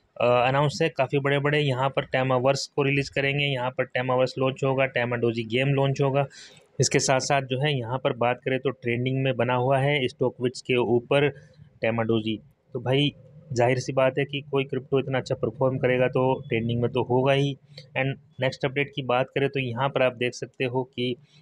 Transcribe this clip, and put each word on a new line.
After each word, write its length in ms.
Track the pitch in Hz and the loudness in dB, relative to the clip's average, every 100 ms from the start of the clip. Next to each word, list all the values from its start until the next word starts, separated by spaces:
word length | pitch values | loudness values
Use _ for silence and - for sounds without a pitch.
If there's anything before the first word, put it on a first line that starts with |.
| _ - | _ 0
announce 580 | 120 123 123 139 147 - | 2 4 4 2 0 0
है 80 | 160 | -2
काफ़ी 300 | - 127 143 | 0 0 0
बड़े-बड़े। 400 | 139 139 143 147 | 0 0 2 0
यहाँ 300 | 147 127 135 | 0 0 0
पर 160 | 147 135 | -2 -2
Tamaverse 640 | 135 127 127 127 139 - | -2 2 2 2 0 -2
को 160 | - | -2
release 280 | 139 139 135 | 0 0 -2
करेंगे, 340 | - 139 143 143 | -2 -2 0 -2
यहाँ 240 | 131 123 | -2 -4
पर 160 | 131 127 | -4 -4
Tamaverse 520 | 127 127 127 127 - | -2 0 0 0 0
launch 240 | 131 131 | -2 0
होगा, 200 | 135 135 | -2 0
Tamadoji 640 | 131 127 120 120 120 117 110 | 0 0 -2 0 0 -2 -2
game 220 | 120 139 | 0 2
launch 340 | 139 139 131 | 2 0 0
होगा। 260 | 139 139 139 - - - _ - | 0 0 -2 -8 -20 -20 _ -2
इसके 200 | 131 139 | 0 2
साथ-साथ 420 | 135 131 127 143 | 2 0 2 -2
जो 180 | 131 127 | 0 -2
है 200 | 151 139 | 0 -2
यहाँ 180 | 113 127 | -2 -4
पर 160 | 143 | -2
बात 260 | 120 120 123 - | 0 0 0 -2
करें 140 | 131 | -2
तो 100 | 135 | -2
ट्रेंडिंग 540 | 120 120 120 127 131 | -4 -4 -2 -2 0
में 120 | 135 120 | 0 0
बना 180 | 120 | 0
हुआ 260 | 127 127 135 | 2 2 2
है 280 | 139 147 127 | 2 0 -2
Stockwits 540 | - 127 - 123 - | 0 -2 0 -4 -4
के 140 | - 123 | -2 0
ऊपर 540 | 110 120 120 143 143 139 - - - _ 113 | 2 0 2 2 2 -2 -20 -20 -20 _ -2
Tamadoji। 520 | 113 113 113 110 107 - _ _ | 0 0 0 0 -6 -10 _ _
तो 60 | 127 | -8
भाई 360 | 120 135 147 - - - - | -2 0 0 -4 -20 -20 -6
जाहिर 260 | 120 120 127 | 2 2 2
सी 140 | 135 | 0
बात 200 | 135 131 131 | 2 2 2
है 60 | 143 | -4
कि 160 | 143 | -6
कोई 220 | 147 139 | -4 -2
crypto 360 | 135 127 131 135 | -2 -6 -2 -2
इतना 180 | 131 131 | 0 -4
अच्छा 180 | - 131 | -4 -4
perform 420 | 117 - 131 131 | -4 0 -2 2
करेगा 300 | 127 127 127 | 0 2 2
तो 360 | 127 131 127 - | 2 0 0 -2
trending 320 | 113 117 117 | -2 -2 -2
में 100 | 120 | 0
तो 120 | 127 | -2
होगा 300 | 117 123 135 | 0 2 4
ही। 240 | 139 143 135 _ - - 131 | 2 0 -4 _ -20 -8 -4
And 180 | 135 - _ - | -2 -4 _ -4
next 240 | 131 131 143 | -4 -2 -4
update 260 | 135 139 - | -2 -4 -6
की 60 | |
बात 260 | 123 123 135 | -2 0 0
करें 200 | - 135 | -2 -2
तो 100 | 139 | -2
यहाँ 300 | 127 117 139 | -6 -2 -2
पर 120 | 131 | 2
आप 140 | 127 117 | 0 0
देख 180 | 123 | -4
सकते 320 | - 127 _ 131 | -4 -14 _ -4
हो 180 | 127 | -2
कि 320 | 123 - 127 120 _ - | -6 -4 -4 -4 _ -20